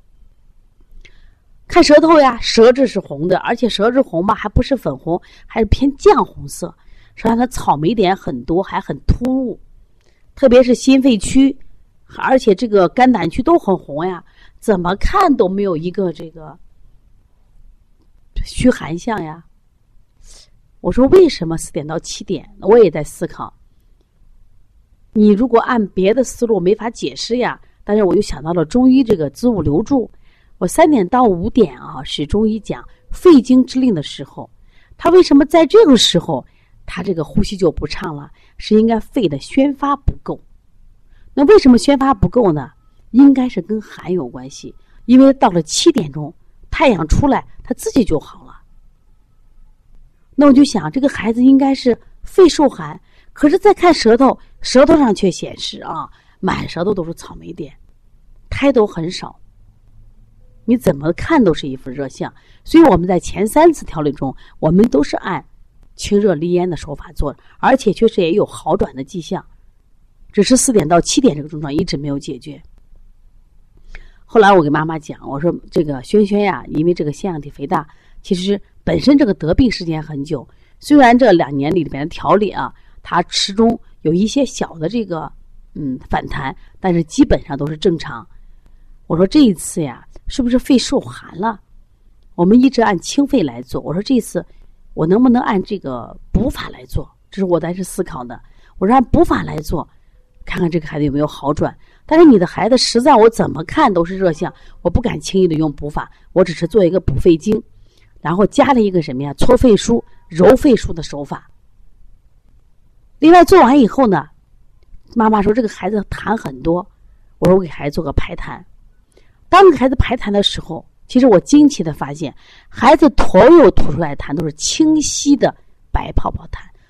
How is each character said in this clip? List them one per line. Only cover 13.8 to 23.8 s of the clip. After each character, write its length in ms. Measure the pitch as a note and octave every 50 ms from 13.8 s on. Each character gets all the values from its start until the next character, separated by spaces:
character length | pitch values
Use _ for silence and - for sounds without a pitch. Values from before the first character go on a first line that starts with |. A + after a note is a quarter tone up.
| - - C#3+ D3 E3
呀， 200 | F#3 F#3 E3+ - _ _ _ - - _ _
怎 220 | - - G#3+ F3+
么 160 | F3 F3 F#3
看 360 | G#3 - - - G4 G4 F4 C#4
都 120 | A#3 A3+ A3
没 140 | F#3+ G3 G3+
有 140 | G3 F3
一 160 | D3+ D#3+ F3+ F3
个 200 | - G3 F3+ D#3+
这 160 | - - D#3+
个 280 | D#3 E3 D#3 D#3 D3 E3+ - - _ _ - - _ - _ _ _ _ _ _ _ _ _ _ _ - - - - _ _ _ _ _ _ _ _ _ _ _ - - -
虚 260 | - - - - B3+
寒 300 | A#3 - F3 D3+ D#3 F3
象 240 | - - A3 G3+ E3+
呀。 220 | D#3 D#3 E3 E3 _ _ _ _ _ _ _ _ _ _ _ _ _ _ _ _ - - - - _ _ _ _ _ _ _
我 100 | - F3+
说 160 | F3+ - B3+ C4+ C4+
：“为 140 | F#4+ F#4 D4+
什 180 | - - E3+
么 100 | E3 E3
四 140 | D#3+ - -
点 160 | - E3+ D3
到 100 | D3+ D#3+ E3
七 240 | - - - - G#3
点？” 200 | - F#3+ C#3+ - - - - -
我 140 | F#3 G#3+ A#3+ A3+
也 80 | F3+
在 140 | D3+ E3 D3+
思 240 | - - - F3+ D#3+
考。 260 | - - B2 - - _ _ _ _ _